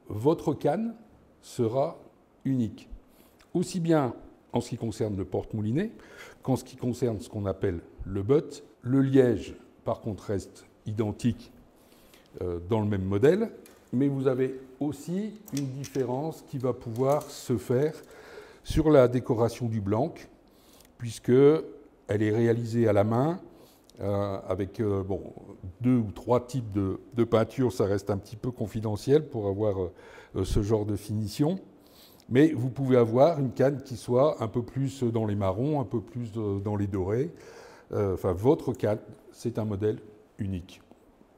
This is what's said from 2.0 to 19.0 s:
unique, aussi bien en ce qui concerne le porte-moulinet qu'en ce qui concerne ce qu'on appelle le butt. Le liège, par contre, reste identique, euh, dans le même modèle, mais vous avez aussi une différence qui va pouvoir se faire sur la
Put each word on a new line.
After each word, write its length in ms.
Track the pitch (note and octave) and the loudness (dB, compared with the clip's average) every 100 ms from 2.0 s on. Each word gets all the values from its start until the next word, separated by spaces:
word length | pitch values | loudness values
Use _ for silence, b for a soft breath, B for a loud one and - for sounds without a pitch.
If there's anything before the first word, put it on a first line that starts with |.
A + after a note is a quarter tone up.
| - _ _ _ C3+ | -20 _ _ _ -2
unique, 420 | C3 A2+ - - - _ b b b _ E3+ | 0 -2 -6 -16 -18 _ b b b _ -4
aussi 240 | F3+ F#3 | -2 -2
bien 340 | E3 D#3 B2+ - - - _ | 4 4 4 -4 -16 -20 _
en 80 | A#2+ | -4
ce 80 | - | -2
qui 80 | A#2 | -4
concerne 400 | A#2 - A2 F#2+ | -6 -2 -2 -2
le 80 | F2+ | -2
porte-moulinet 680 | - - A2 G#2 C3+ A3 - B B B B | -4 -4 -4 -2 0 -2 -8 B B B B
qu'en 120 | - B2 | -2 -2
ce 80 | |
qui 120 | - - | -2 -6
concerne 440 | B2+ A#2 B2 G2+ | -6 -2 -2 -2
ce 100 | - | -6
qu'on 180 | A2 G2 | -4 -4
appelle 320 | F#2+ G2+ E2+ - - - | -2 -2 -4 -10 -14 -8
le 160 | G2 | -4
butt. 420 | G2+ D3 - - - _ | 2 2 2 -12 -20 _
Le 200 | A#2+ C#3 | 0 2
liège, 540 | C3+ C3+ B2 G#2 - - - _ | 4 6 6 2 -4 -14 -20 _
par 180 | - - | -6 -6
contre, 240 | A2+ F#2+ - | -6 -10 -6
reste 400 | G2 - - - _ - | -6 -6 -18 -20 _ -10
identique, 680 | G#2+ G#2+ G2+ A#2+ G#2 - - - _ b b b b b - | -4 -4 0 -2 -2 -10 -20 -20 _ b b b b b -8
euh, 180 | F#2 F2 F2 | -6 -6 -2
dans 120 | A2+ | 0
le 60 | G#2 | 2
même 160 | G2+ | 0
modèle, 480 | F#2+ G2+ C3 F#3 A3+ - B B B | 0 4 6 6 0 -6 B B B
mais 140 | B2 C#3+ | 0 0
vous 200 | C3+ C3+ | 2 0
avez 320 | B2+ C3 - - - | 2 -2 -4 -14 -6
aussi 540 | D3 C#3 - F#3 G#3+ - - C#3 | -6 -6 -6 -6 -6 -10 -8 -6
une 100 | C#3 | -6
différence 760 | C3 C3 C#3 B2 B2+ D#3 D3+ - | -8 -8 -4 -2 -4 -6 -10 -10
qui 100 | C3+ | -4
va 160 | B2+ | -2
pouvoir 500 | A#2+ A#2+ A2+ C3 C#3+ - | -4 -6 0 2 2 -2
se 280 | - - A#2 | -12 -2 -2
faire 360 | - B2 D3+ - - B B B B B | 2 2 2 -2 -16 B B B B B
sur 260 | - - D#3 | -2 2 6
la 180 | D3 | 8